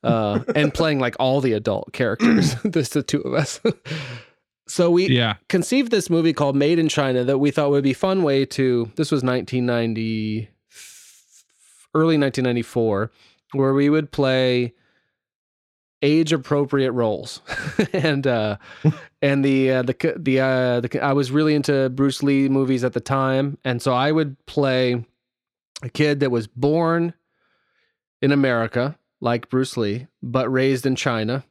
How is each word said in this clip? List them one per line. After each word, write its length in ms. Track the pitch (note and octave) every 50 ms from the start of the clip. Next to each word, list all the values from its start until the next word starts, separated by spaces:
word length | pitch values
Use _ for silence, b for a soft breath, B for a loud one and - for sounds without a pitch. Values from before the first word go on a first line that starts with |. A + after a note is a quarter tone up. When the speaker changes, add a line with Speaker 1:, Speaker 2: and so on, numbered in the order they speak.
| -
Speaker 1:
uh, 360 | A#2+ A#2 A2+ A2 G#2 G#2 A#2 A#2 -
Speaker 2:
<laughs> 60 | A#3
Speaker 1:
and 160 | D3+ D3+ D3 -
playing, 260 | - E3 D#3+ D3+ C#3
like, 160 | C3 A#2+ A2+ -
all 220 | C3 C3 C3 C#3+ C3
the 100 | C3 A2
adult 400 | G#2+ A2 A#2 G2+ - - - -
characters, 600 | - C3 A2+ G2+ - A3+ A#3 A#3 G#3+ F3+ D3+ C3 A#2 -
<laughs> 80 | A3
just 240 | E3+ E3+ C3+ - -
the 80 | D3+ C3
two 180 | - - D3
of 140 | - C3 B2+
us. 260 | C3 C#3+ - - - _
<laughs> 60 | A3+ - - _ B D#3 D#3 C#3+ B2+ B2 A#2 B B B B B _ _ _ _ -
So 200 | - - F3+ E3+
we 200 | E3+ F3 F#3 F3+
Speaker 2:
Yeah. 260 | C3 B2 A#2+ A2+ G2+ - _ _
Speaker 1:
conceived 420 | - F#3 E3+ - B3 C4 C#4 A#3
this 180 | A#3 G#3 - -
movie 240 | E3+ E3 D#3+ E3 D3+
called 220 | - D3+ C#3 C3+
Made 240 | C#3 C#3 D3+ E3+ E3+
in 100 | E3 D3+
China 360 | - - C#3+ C3+ B2+ B2+ B2+
that 140 | B2 C3+ C3+
we 120 | C#3+ D3
thought 200 | C3+ - D3 C#3+
would 120 | C#3+ C#3+ C#3
be 80 | C#3
a 40 | C3
fun 280 | - - F#3+ F#3+ F#3+ F3
way 220 | D3 C#3 C3+ C#3
to, 440 | C3 - - C3+ C3 B2 A#2+ A#2 A2+ -
this 160 | - D#3 -
was 140 | D#3+ C#3+ B2+
nineteen 420 | B2+ B2 B2+ G2+ - - B2+ B2
ninety, 840 | B2 A#2+ A#2+ A#2 A2+ A2+ A2+ A2+ A2+ A2 A2 G#2+ G#2+ G#2+ A2 A2 G#2+ _ _ _ _ B B B B B B B B B B B _ _ - _ _ _ _ _ _ _ _ _ _ _
early 240 | D#3 D#3+ E3 D#3+
nineteen 280 | D3+ C#3+ C#3 A#2+ - B2+
ninety-four, 680 | B2+ A#2+ A#2+ A#2 - - B2 A#2 A2+ G#2 G2 G#2+ A2+ b b b b b b b _
where 240 | - C#3 C3+ C3+ C3+
we 160 | C#3 C#3+ C#3+
would 220 | D3+ D#3 D#3 C#3+ -
play 600 | - C#3+ C3 C3 C3 C3 B2+ B2 B2 B2 A#2+ - _ _ _ _ _ _ _ _ _ _ _ _ _ _ _ _ _ _ _ _ _ _ _ _ _ -
age-appropriate 880 | C#3+ D3+ D#3+ E3 D3+ E3 C#3+ C3 - D3+ C#3+ C#3+ C3+ - C#3 C3+ C3 A#2
roles. 480 | B2+ A#2 A2 G#2 E2 - - - - _
<laughs> 460 | - - - - D3+ - - G#3 - -
And, 340 | F#3+ C#3 D#3+ D3 C#3 C3+
uh, 300 | C#3 B2 A2+ G#2+ G#2+ G#2 G2+ B B B B B D#3
Speaker 2:
<laughs> 320 | D#3 B B B B _ -
Speaker 1:
and 220 | C#3 C#3 C#3 C#3
the, 260 | C#3 C3+ C3+ C3 C3 C3
uh, 100 | B2+ B2+
the, 140 | B2 B2+ _
c-, 120 | - E3 D#3+
the, 240 | F#3 D#3+ C3+ C3 C3
uh, 400 | C3 C3 C3 B2+ B2+ B2+ B2 B2
the, 80 | A#2+ B2 -
c-, 80 | B2
I 120 | - C#3+ C3+
was 160 | C#3+ C#3 B2 C3
really 220 | D3 D#3 D#3 D3+
into 360 | D3 C#3 - C#3+ C#3 C3+ C3
Bruce 320 | B2+ C3 C#3 C#3 C3 - -
Lee 260 | C#3 C#3 C3+ C#3 C3+
movies 360 | C3+ C3+ C3+ B2+ C3+ B2+ B2
at 80 | B2 -
the 80 | A#2+
time, 580 | - - C#3 C3+ C3+ C3 C3 C3 C3+ C#3+ C#3+ - _
and 180 | C3 B2 A#2+ -
so 100 | C#3 B2+
I 200 | B2 C3 D3 D#3
would 240 | D#3+ D#3 D3 C3+ _ _
play 580 | - - D#3 C#3+ C3+ B2+ B2+ B2+ B2 B2 A#2+ A#2 _ _ _ _ _ _ _ _ _ _ _ _ _ _ - -
a 60 | B2
kid 320 | _ - D3+ D3+ D3 C#3+
that 100 | C#3+ C3+
was 160 | A#2+ A#2 A2
born 680 | G#2 _ A#2+ B2 C#3+ D3+ E3 E3+ E3 E3 E3+ E3+ E3+ E3 _ _ _ _ _ _ _ _ _ _ _ _ _ _ _ _ _ _ _ _ _ -
in 100 | C#3 C#3+
America, 640 | C#3+ C3+ C3 B2 A#2 A2+ A2 - B2 B2 C#3 D#3 _ _ _ _ _
like 280 | - A#2+ A#2+ A#2+ A#2 _
Bruce 280 | - B2+ C3 B2+ -
Lee, 300 | B2 A2+ G2+ G2+ A#2+ C3 - _ _ -
but 260 | B2 A#2 C3 B2+ A#2 C3
raised 340 | B2+ C3 C3+ C3+ B2+ A#2+
in 80 | C3+ C3
China 480 | - - C#3 A#2+ A2+ A2 G#2+ B2 C#3 - _